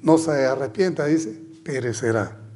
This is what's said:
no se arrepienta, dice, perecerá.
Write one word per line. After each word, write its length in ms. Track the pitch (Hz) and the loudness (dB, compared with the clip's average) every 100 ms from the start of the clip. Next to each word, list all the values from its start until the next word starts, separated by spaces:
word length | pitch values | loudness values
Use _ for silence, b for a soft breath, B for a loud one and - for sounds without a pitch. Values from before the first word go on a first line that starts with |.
no 160 | 160 160 | 6 4
se 280 | 160 147 131 | 4 2 2
arrepienta, 600 | 131 135 - 185 160 147 | 0 -4 0 0 0 0
dice, 240 | 160 160 - - - | 0 0 -10 -18 -16
perecerá. 720 | - 135 123 110 120 113 98 - - | -8 -4 -4 -2 0 0 -2 -8 -20